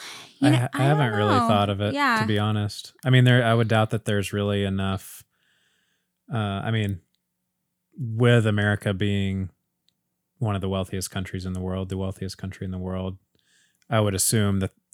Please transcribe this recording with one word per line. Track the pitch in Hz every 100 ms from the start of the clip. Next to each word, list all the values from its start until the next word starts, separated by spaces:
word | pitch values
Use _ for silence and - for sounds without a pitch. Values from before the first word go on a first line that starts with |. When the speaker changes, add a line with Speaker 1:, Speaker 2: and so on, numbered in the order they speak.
| - - - -
Speaker 1:
You | 269
Speaker 2:
I |
Speaker 1:
know, | 127
Speaker 2:
ha-, | 120
I | -
Speaker 1:
I |
Speaker 2:
haven't | 135 151 127
Speaker 1:
don't | 104
Speaker 2:
really | 104 -
Speaker 1:
know. | 226
Speaker 2:
thought | 101 101
of | 202
it, | 147
Speaker 1:
Yeah. | 277 269 226
Speaker 2:
to | 110
be | 104
honest. | 107 107 104 - - _
I | 131
mean, | 127
there, | 123 123
I | 113
would | 117 113
doubt | 110 107
that | 113
there's | - 101 95
really | 101 101 101
enough. | 98 95 95 95 - - - _ _ _ _ _ _ _ _ _ -
Uh, | 120
I | 101 98 113
mean, | 110 101 95 _ _ _ _ _ _ _ _ _ -
with | 117 110 120 120 110
America | 104 104 101 107
being | 98 104 101 98 95 92 _ _ _ _ _ _ _ _ -
one | 110
of | 98
the | 95
wealthiest | 95 95 95 -
countries | 101 92 95
in | 92
the | 90
world, | 92 92 95
the | 95
wealthiest | 95 - 95 -
country | 95 -
in | 95
the | 92
world, | 92 92 92 95 _ _ _ _ _ _ -
I | 110
would | 104
assume | 95 - 113 101 98
that | 95 _ _